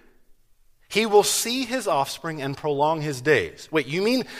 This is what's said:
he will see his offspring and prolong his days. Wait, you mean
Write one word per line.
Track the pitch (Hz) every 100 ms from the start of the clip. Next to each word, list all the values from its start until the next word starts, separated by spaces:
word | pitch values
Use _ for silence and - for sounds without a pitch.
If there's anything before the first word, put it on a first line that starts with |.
| - _ - - _ _ _ _ _
he | 202 226
will | 208
see | 202 - 226 247
his | 247 254 202
offspring | 151 139 - 170 156
and | 139 139
prolong | 151 139 151 160
his | 151 131
days. | 131 135 85 - -
Wait, | 156 131
you | 160
mean | 208 254 -